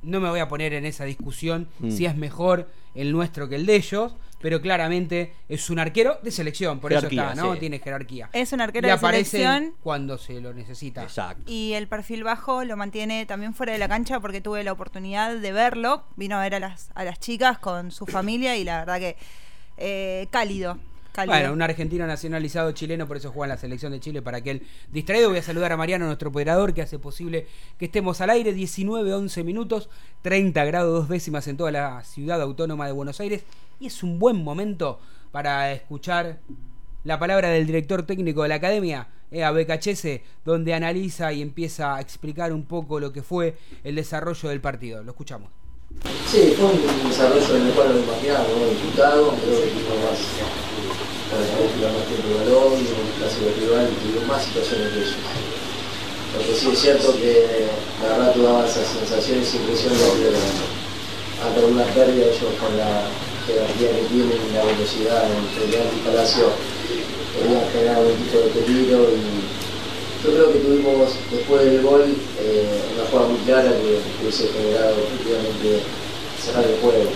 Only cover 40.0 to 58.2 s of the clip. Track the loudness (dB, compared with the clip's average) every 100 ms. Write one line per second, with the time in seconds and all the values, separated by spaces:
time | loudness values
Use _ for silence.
40 | -4 -6 -10 -12 -2 0 0 -2 -2 -2
41 | -4 -4 -4 -4 -6 -6 -8 -4 -4 -4
42 | -8 -8 -8 -4 -4 -4 -4 -6 -4 -6
43 | -6 -8 -4 -2 -2 -2 -12 -12 -8 -6
44 | -4 -6 -6 -6 -4 -4 -4 -6 -8 -10
45 | -12 -12 -12 -12 -12 -12 -12 -12 -10 -8
46 | -6 -6 2 6 6 6 4 4 2 0
47 | 0 2 4 6 4 4 4 6 6 6
48 | 2 -2 0 2 2 2 2 2 -2 4
49 | 6 8 4 4 2 2 2 0 -2 -2
50 | -2 -2 -4 -4 -6 -6 -6 -6 -6 -6
51 | -6 -8 -4 -2 0 2 0 2 0 0
52 | -2 -2 0 0 6 6 6 4 0 -2
53 | -2 -2 -2 0 0 0 2 4 2 0
54 | -2 -2 0 -2 0 -2 0 0 0 0
55 | -2 -4 -6 -6 -6 -6 -6 -8 -8 -8
56 | -8 -8 -6 -4 0 2 4 4 6 6
57 | 6 4 6 8 6 4 2 0 -4 -4
58 | 0 4